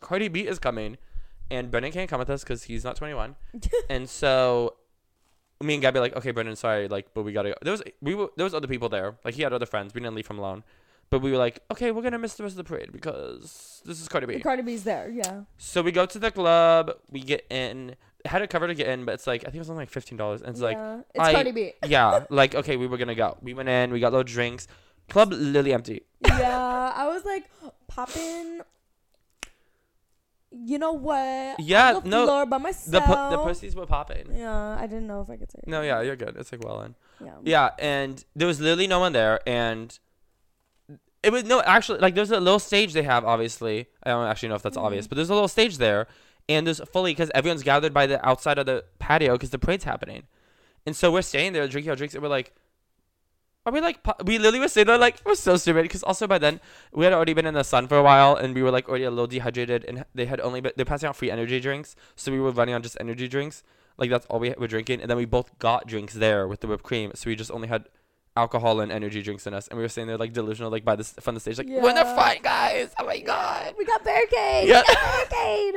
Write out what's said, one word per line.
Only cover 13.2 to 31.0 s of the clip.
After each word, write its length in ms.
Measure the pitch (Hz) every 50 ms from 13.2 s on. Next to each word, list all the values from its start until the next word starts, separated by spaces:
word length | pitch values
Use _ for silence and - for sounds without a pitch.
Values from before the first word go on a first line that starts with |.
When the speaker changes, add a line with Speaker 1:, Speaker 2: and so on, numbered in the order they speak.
| 71 64 62 - - 156 - - - - - - -
Speaker 1:
this 160 | - 170 160
is 80 | 160 165
Cardi 180 | - 156 127
B." 80 | 123 -
Speaker 2:
And 80 | -
Cardi 200 | - 294 254 254
B's 200 | 247 233 240 226
there, 260 | 190 220 196 135 92 -
yeah. 340 | 233 240 202 185 190 202 202 - _ _
Speaker 1:
So 220 | - - - 180
we 100 | 170 180
go 120 | 170 180 185
to 120 | 185 - 214
the 140 | 220 226
club. 640 | - 190 180 170 170 170 165 165 165 165 160 160 - - _ _
We 100 | - 135
get 260 | 131 131 147 - - -
in. 460 | 123 131 127 117 110 131 131 123 127 - _ _ _ _ -
It 40 | -
had 140 | - 190
a 60 | 208 196
cover 180 | - 170 160
to 80 | 170 170
get 140 | 147 139 -
in, 160 | 127 127 123
but 100 | 120 101
it's 120 | - - 139
like, 140 | 123 113
I 20 | -
think 120 | - 131
it 20 | 160
was 100 | 165 156
only, 120 | 165 160
like, 80 | 139 -
fifteen 280 | - 135 - - 123 107
dollars. 220 | 107 104 104 -
And 80 | - -
it's 100 | - 123
like, 160 | 123 113 110
Speaker 2:
Yeah, 240 | 220 220 214 220 233 262 _ -
it's 140 | - 165 160
Speaker 1:
I 40 |
Speaker 2:
Cardi 200 | 156 277 269 254
B. 200 | 226 233 208 175 - _
<laughs> 80 | -
Speaker 1:
Yeah, 380 | 147 147 135 120 107 95 101 - -
like, 280 | 143 139 135 131 -
okay, 200 | 135 139 147 139
we 120 | 123 127 127
were 80 | 127
gonna 180 | 123 123 120 117
go. 220 | 113 110 90 - -
We 140 | - 123 127
went 140 | 131 131 131
in. 240 | 127 123 123 123
We 80 | 123 120
got 100 | 120 120
little 120 | 123 131 127
drinks. 420 | 123 117 120 120 120 123 - - - - - _ _ _ _ _ -
Club 240 | - 196 220 202
literally 400 | 185 - 147 143 139 147 139 139
empty. 300 | 131 117 120 - 110 - - _ _ _ -
Speaker 2:
Yeah, 640 | - - 254 254 247 247 254 254 247 247 254 254 254 -
I 100 | - 277
was 180 | 294 330 370 392
like, 200 | 403 392 392 302 _ _ _ 311 285 - _ _
popping. 760 | - - - 247 - - 330 330 330 330 339 339 330 339 339 - _ _ _ _ _ _ _ _ _ _ _ _ _ _ _ - - - _ _ _ _ _ _ _ _ _ _ _ _ _ _ _ _ _ _ _
You 280 | - 240 240 233 285 285
know 140 | 320 320
what? 680 | 330 285